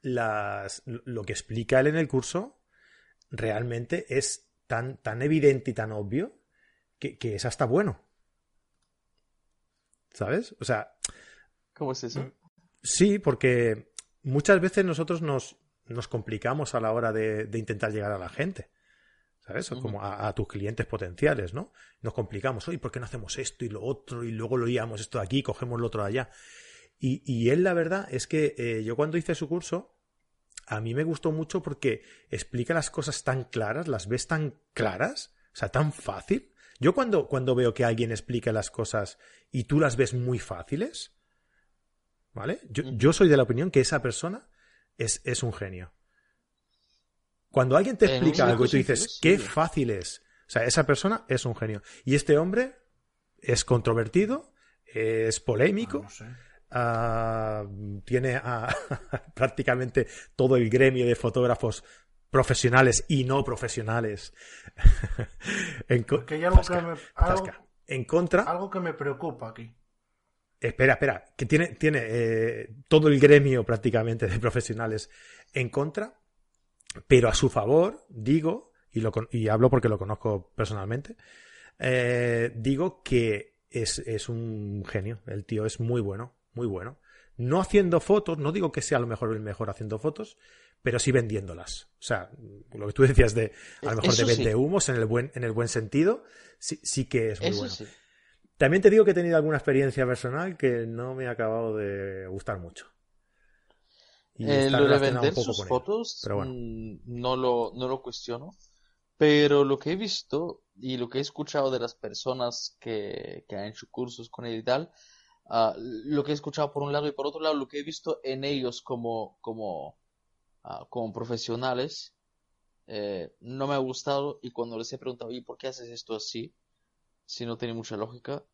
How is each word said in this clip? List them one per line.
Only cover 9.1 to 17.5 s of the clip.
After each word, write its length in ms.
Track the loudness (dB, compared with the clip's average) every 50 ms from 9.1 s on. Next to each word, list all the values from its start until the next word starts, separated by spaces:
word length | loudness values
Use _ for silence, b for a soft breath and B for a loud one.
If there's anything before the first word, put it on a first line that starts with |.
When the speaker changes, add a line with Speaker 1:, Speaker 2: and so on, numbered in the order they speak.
| _ _ _ _ _ _ _ _ _ _ _ _ _ _ _ _ _ _ _ _
Speaker 1:
¿Sabes? 440 | _ -8 -4 -2 -2 -4 -4 -6 -12 _
O 60 | -4
sea, 300 | -4 -2 -4 -4 -8 _ _ -10 B B B B B B B B B B _ _ _ _
Speaker 2:
¿Cómo 180 | _ -6 -6
es 120 | -6 -6 -8
eso? 180 | -8 -8 -8
Speaker 1:
mm, 100 | -10 -10 _ _ _ _ _ _ _ _ _ _
sí, 380 | _ -4 2 4 4 4 4 2
porque 760 | 2 0 0 2 2 2 4 4 2 2 0 -2 -6 _ _ -20 -20 _ _ _ _
muchas 360 | -2 0 0 6 6 6 6
veces 240 | 6 2 2 2 2
nosotros 360 | 2 0 -2 -2 -2 -2 -4
nos, 360 | -2 -2 -2 -2 -4 -6 -18 _ _ _ _ _ _
nos 220 | _ -10 -10 -8 -6
complicamos 680 | -6 -8 -6 -6 -8 -4 -2 -2 -2 -2 -4 -4 -4
a 40 | -2
la 120 | 0 0
hora 200 | 0 0 0 -2
de, 340 | -2 0 -2 -2 -2 -4 -6
de 140 | -6